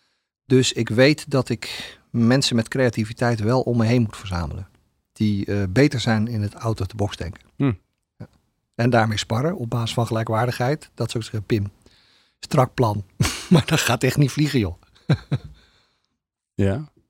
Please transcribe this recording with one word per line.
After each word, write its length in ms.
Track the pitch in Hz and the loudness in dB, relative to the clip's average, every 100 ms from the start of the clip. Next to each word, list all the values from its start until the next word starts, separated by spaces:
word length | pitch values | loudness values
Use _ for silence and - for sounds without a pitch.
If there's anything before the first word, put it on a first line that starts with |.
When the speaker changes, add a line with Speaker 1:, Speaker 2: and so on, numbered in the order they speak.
| _ _ _ _ - | _ _ _ _ 2
Speaker 1:
Dus 280 | 127 123 | 2 2
ik 160 | - 110 | 0 -2
weet 400 | 107 135 151 - | 4 4 4 -2
dat 180 | 139 - | -2 -2
ik 480 | 117 - - - - _ | -4 -8 -12 -14 -18 _
mensen 460 | 120 117 131 - 117 | 0 4 4 2 0
met 120 | 113 | 0
creativiteit 720 | 135 127 117 110 120 123 117 | 0 0 0 -6 -2 -2 0
wel 220 | 107 127 | 0 0
om 160 | - 120 | 0 2
me 80 | 110 | 2
heen 160 | 123 | 2
moet 160 | 113 - | 2 -4
verzamelen. 500 | 98 87 73 82 95 _ _ _ _ | -8 -6 -6 -8 -12 _ _ _ _
Die, 320 | - 107 101 - | -2 0 0 -2
eh, 180 | 101 98 | -2 0
beter 300 | 104 147 131 | 2 2 2
zijn 280 | 117 110 110 | -2 0 0
in 140 | 113 | -2
het 140 | 104 - | -4 -4
out 260 | 113 110 | -4 -4
of 60 | 95 | -4
the 80 | 107 | -4
box 220 | 104 - | -6 -6
denken. 240 | 85 95 _ - | -12 -12 _ -4
Speaker 2:
Hm. 160 | 139 104 _ _ _ - | -2 -2 _ _ _ -20
Speaker 1:
Ja. 100 | - _ _ _ _ - | -20 _ _ _ _ -2
En 140 | 120 | 2
daarmee 280 | 120 110 104 | 4 2 0
sparren 400 | - 113 151 196 | -2 -2 -2 -2
op 120 | 113 | -4
basis 240 | 117 113 | -4 -2
van 140 | - 113 | -2 -2
gelijkwaardigheid. 840 | 113 113 110 123 120 123 151 - | -2 -2 0 0 0 -2 -2 -6
Dat 180 | - 113 | -8 -6
zou 120 | 117 | -6
ik 60 | 107 | -6
zeggen, 180 | 110 98 | -6 -2
"Pim, 220 | 110 98 - _ _ _ _ _ _ | 0 -2 -8 _ _ _ _ _ _
strak 340 | - 151 127 | -2 2 2
plan." 320 | - 117 104 - - | 2 0 0 -6 -2
<laughs> 320 | - - - | -2 -2 4
Maar 160 | 170 - | 4 4
dat 140 | 156 | 0
gaat 240 | - 120 | 0 0
echt 140 | 127 - | 0 2
niet 140 | 139 | 2
vliegen, 280 | - 147 131 | 2 0 2
joh. 220 | 98 85 _ _ - | 0 -4 _ _ -2
<laughs> 100 | 151 - - - - _ _ _ _ _ _ _ _ _ | -2 -2 -6 -8 -20 _ _ _ _ _ _ _ _ _
Speaker 2:
Ja. 360 | - 98 104 151 _ | -2 0 0 -6 _